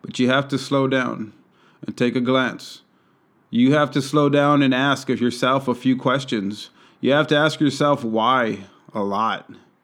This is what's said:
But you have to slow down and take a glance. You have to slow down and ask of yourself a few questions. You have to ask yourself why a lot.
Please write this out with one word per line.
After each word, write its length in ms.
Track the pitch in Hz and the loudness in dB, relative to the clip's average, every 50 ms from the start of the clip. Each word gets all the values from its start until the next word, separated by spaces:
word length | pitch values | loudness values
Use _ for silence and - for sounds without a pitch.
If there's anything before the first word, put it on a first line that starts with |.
But 180 | - - - - | -16 -12 -4 0
you 80 | 127 123 | 0 2
have 180 | 131 139 139 135 | 2 0 0 -2
to 100 | 139 131 | -4 -6
slow 280 | - - 143 139 135 | -4 -2 0 0 0
down 460 | 131 135 131 123 120 113 - 110 107 - _ _ _ _ _ _ _ _ _ - | 2 0 0 -2 -2 -6 -8 -10 -14 -14 _ _ _ _ _ _ _ _ _ -14
and 120 | - - | -14 -4
take 180 | - 123 120 120 | -2 -2 -2 0
a 60 | 131 | -2
glance. 600 | 123 123 131 131 127 117 90 - - - - - _ _ _ _ _ _ _ _ _ _ _ _ _ _ | 0 0 0 0 0 -2 -6 -10 -16 -18 -20 -20 _ _ _ _ _ _ _ _ _ _ _ _ _ _
You 220 | - 117 123 135 | 0 2 4 4
have 180 | 147 151 147 139 | 4 2 2 0
to 100 | - 147 | -2 -4
slow 280 | 131 - 139 151 147 143 | -4 0 0 2 2 4
down 340 | 139 143 143 147 147 143 | 4 4 4 4 4 4
and 100 | 139 131 | 4 4
ask 380 | 131 127 135 143 - - - - | 2 2 2 0 0 -2 -2 -4
of 100 | 123 104 | -2 0
yourself 460 | 120 120 120 - 131 127 131 139 135 | 0 -2 0 0 0 0 0 0 0
a 80 | 127 120 | -2 -4
few 220 | - - 127 127 | 0 0 0 0
questions. 760 | 131 - 131 127 139 135 135 120 110 95 98 107 - - - _ _ - _ _ _ | 2 0 0 0 0 -2 -4 -4 -4 -2 -4 -8 -8 -16 -20 _ _ -20 _ _ _
You 120 | - 123 | 0 2
have 160 | 139 147 151 - | 2 2 2 2
to 80 | 151 | 2
ask 240 | 147 151 156 143 - | 2 2 0 0 0
yourself 420 | 160 139 131 - 151 147 143 135 | 0 0 2 2 2 2 2 0
why 640 | 131 113 110 110 110 120 131 127 120 110 104 98 98 - _ _ _ - | -2 -2 -2 0 2 2 2 2 0 -2 -4 -8 -12 -20 _ _ _ -12
a 120 | - 110 101 | -6 -6 -4
lot. 440 | 101 98 101 113 110 98 - - - - - _ _ _ _ | -2 -2 -2 0 -2 -2 -6 -10 -18 -20 -20 _ _ _ _